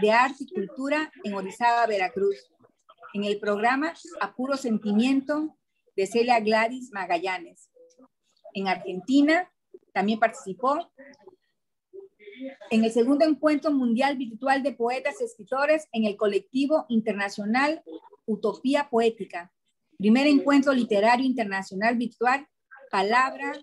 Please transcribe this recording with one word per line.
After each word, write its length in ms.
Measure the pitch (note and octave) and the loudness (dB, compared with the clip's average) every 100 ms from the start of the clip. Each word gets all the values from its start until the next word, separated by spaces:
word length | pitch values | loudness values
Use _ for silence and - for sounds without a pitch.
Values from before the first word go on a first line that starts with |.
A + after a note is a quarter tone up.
de 100 | G#3 | 2
Arte 320 | A3+ C4 - | 4 2 -2
y 100 | C4+ | -10
Cultura 560 | - G3 - C4+ D4+ D#4 - | -8 -8 -8 -4 -4 -4 -10
en 100 | G#3 | -10
Orizaba, 540 | G3 F#3+ - A#3+ A#3 A3+ | -8 -8 -2 2 2 2
Veracruz, 640 | G3+ F3+ F#3+ G3+ G3 - _ _ _ _ _ - | 0 -2 -2 -2 -2 -8 _ _ _ _ _ -12
en 100 | G3+ | -6
el 160 | G#3 G#3 | -4 -4
programa 540 | G#3 G3+ A#3 C4 D#4 - - - | -2 0 0 0 -2 -6 -16 -8
A 160 | G3 - | -8 -6
Puro 220 | C4 C4+ | -4 -4
Sentimiento 1000 | B3 G#3+ G#3 G#3 B3+ C4+ C4+ D4 D#4 _ _ _ _ - | -2 -2 0 2 2 2 0 -2 -4 _ _ _ _ -4
de 120 | F#3+ | -2
Celia 320 | A#3 A#3+ A#3+ | 0 2 2
Gladys 500 | G#3+ A3 A#3 B3+ B3 | 2 0 0 -4 -12
Magallanes. 760 | G3+ F3+ F3 F#3 F3+ E3+ - _ _ - _ C4 _ _ _ - | -10 -4 -2 -2 -6 -10 -20 _ _ -20 _ -20 _ _ _ -16
En 140 | G3+ G3 | -6 -4
Argentina 840 | F3+ F#3 F#3 - C#4 C#4+ E4 F#4 _ _ - _ | -4 -4 -10 2 4 4 2 0 _ _ -20 _
también 260 | G3+ G3+ A3 | -2 -2 2
participó 720 | A3 - F#3+ F3+ B3+ D4+ E4+ _ C#4 - F#4+ _ _ _ _ _ _ F#4+ G4 _ G#4 D#4+ C4 - - | 0 -2 -14 -4 -2 -2 -4 _ -20 -20 -20 _ _ _ _ _ _ -20 -20 _ -20 -14 -14 -14 -2
en 140 | A3 | 0
el 80 | A3+ | 2
segundo 340 | A#3 A#3 D4 D#4+ | 2 2 4 2
encuentro 460 | D4+ D4+ D4 D#4+ | 2 2 0 0
mundial 460 | C#4+ A#3+ A3+ C#4 C4+ | 0 0 2 0 0
virtual 460 | A#3+ A3 C4 C#4 | -6 -6 -2 0
de 100 | C4 | 0
poetas 480 | A#3+ A#3 C4 C4+ G3+ | -2 -4 -2 -6 -6
y 20 | |
escritores 640 | A#3 - F#3+ C4 D4 D#4 D#4 | -8 -8 -8 -2 2 2 0
en 140 | A3+ G#3+ | -2 -2
el 120 | G3+ | 0
colectivo 680 | G#3+ G3 - C4 C#4 D#4 - | 0 0 -2 -2 0 0 0
internacional 920 | A3+ A3 G3+ G3+ G3+ G#3 B3 D4 D#4+ - - - _ - | -2 0 -4 -4 -6 -2 0 0 -2 -8 -18 -18 _ -6
Utopía 640 | G#3 - - B3+ C#4+ C#4+ | -4 -2 -2 0 0 0
Poética. 600 | A3+ A#3 A3+ F#3 F3 F3+ _ _ _ _ - | 2 0 0 -10 -12 -14 _ _ _ _ -2
Primer 300 | G3+ A#3+ C#4+ | 4 4 6
encuentro 440 | C#4 C#4+ C#4 C#4 | 4 6 4 6
literario 540 | C4 A3 G3+ A3 B3 C4+ | 2 2 2 4 4 2
internacional 720 | B3+ G#3 G3 F#3+ F#3+ A3 A#3+ | 0 -2 -4 -6 -2 0 0
virtual, 500 | A#3+ - A#3+ C#4 D4 _ _ - - | -4 -2 0 0 -4 _ _ -20 -6
Palabra 640 | G3 G3+ A#3+ C4 C4+ C#4+ D4 | -2 2 2 0 -2 -10 -10